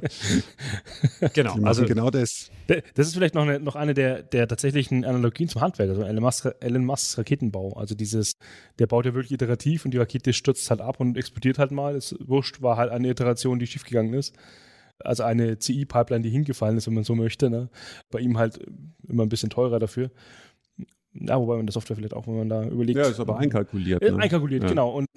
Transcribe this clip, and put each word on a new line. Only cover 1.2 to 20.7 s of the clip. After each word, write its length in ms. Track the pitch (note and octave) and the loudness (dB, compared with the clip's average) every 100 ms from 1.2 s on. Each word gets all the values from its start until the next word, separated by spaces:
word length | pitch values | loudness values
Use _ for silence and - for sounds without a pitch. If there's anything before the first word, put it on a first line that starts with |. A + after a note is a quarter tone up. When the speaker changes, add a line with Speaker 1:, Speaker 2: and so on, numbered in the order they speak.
| E3+ | -2
Speaker 1:
Genau, 200 | - A#2+ G2 | 2 0 2
Speaker 2:
Die 40 | |
machen 60 | G#2+ | 2
Speaker 1:
also 180 | A2+ A#2+ | 4 4
Speaker 2:
genau 240 | A2 A#2 | 2 2
das. 400 | C3 A#2+ - - - - | 2 0 -4 -14 -18 0
Speaker 3:
D-, 140 | E3 - | 0 0
das 140 | - D3+ | 0 0
ist 80 | E3 | 2
vielleicht 180 | F3+ D#3+ | 2 2
noch 80 | |
eine, 160 | D3+ C#3+ | 2 2
noch 160 | D3 D3 | -2 -4
eine 180 | D3+ | 0
der, 280 | C#3 C3 C3 | 2 2 0
der 260 | - B2+ A#2 | -2 0 2
tatsächlichen 580 | A#2 C#3 C#3+ C3+ C3 B2+ | 0 0 0 2 0 2
Analogien 440 | B2+ A#2+ - E3 | 2 2 0 -4
zum 120 | - | 0
Handwerk, 280 | D#3+ - G2+ | -2 2 0
also 140 | F#2+ | 0
Elon 180 | G2+ A2 | -2 0
Musk, 240 | A#2+ - C3 - | 0 0 -4 -4
Elon 260 | B2 B2 B2+ | -2 0 0
Musks 320 | C#3 - - | -2 -4 -4
Raketenbau. 560 | A2+ C#3+ A#2 G2+ F#2+ | -2 0 0 -2 -6
Also 220 | G2+ G#2+ G#2+ | -8 -8 -6
dieses, 380 | G#2+ A2 G#2+ - - - - - | -2 -2 -2 -4 -14 -20 -20 0
der 60 | A2+ | 2
baut 180 | A#2+ B2 | 4 2
ja 80 | B2 | -2
wirklich 160 | A#2+ | -4
iterativ 540 | C3+ A#2+ A#2+ C#3+ D#3+ C#3 | -2 0 0 0 0 0
und 60 | |
die 60 | B2 | 0
Rakete 360 | A#2 B2+ C3 | 0 0 0
stürzt 360 | A#2 - C3 - | 0 2 0 0
halt 120 | A2+ | -2
ab 180 | F#2+ - | -2 -2
und 180 | B2 B2 | -2 -2
explodiert 400 | B2 - C3 C3 | -6 -2 0 2
halt 140 | C#3 | 0
mal. 240 | C#3 C#3+ C#3+ | 0 -4 -4
Ist 200 | - - | -6 -12
wurscht, 420 | C3 C3+ C3 - | 0 0 0 -2
war 160 | B2+ A#2 | 0 2
halt 140 | A#2+ | 2
eine 180 | A#2+ B2+ | 0 0
Iteration, 480 | B2+ B2 A#2+ C3 B2 | 2 0 2 0 0
die 60 | A#2+ | -2
schiefgegangen 460 | - - A#2+ A2 | -8 -2 0 0
ist. 220 | B2 C#3 - - - - _ _ _ | 0 -4 -10 -20 -20 -20 _ _ _
Also 240 | - B2 | -4 -2
eine 340 | A2+ A#2 A#2 A2 | 2 2 2 0
C-I-Pipeline, 640 | - C3 C#3 B2 A#2 A#2 | -2 -2 0 2 2 2
die 60 | A#2 | 0
hingefallen 480 | A#2+ D3 C3 G#2+ A2+ | 0 0 0 0 0
ist, 100 | A2 | 0
wenn 60 | |
man 100 | A2+ | -2
so 120 | G#2 A#2 | 0 0
möchte, 340 | A2+ - C#3 | 0 2 0
ne? 200 | A#2 B2 - - - - | 0 -6 -12 -20 -20 -10
Bei 80 | A2+ | -4
ihm 180 | B2 A2+ | 0 2
halt 220 | A2+ - - - D3 - - | 0 -2 -16 -18 -20 -20 -4
immer 160 | A#2+ | 0
ein 60 | A2 | 2
bisschen 200 | A2 A2 | 0 -2
teurer 300 | - B2 A#2 | 0 2 2
dafür. 320 | G#2+ - C3 - - - - _ _ | 0 -2 -6 -8 -20 -20 -20 _ _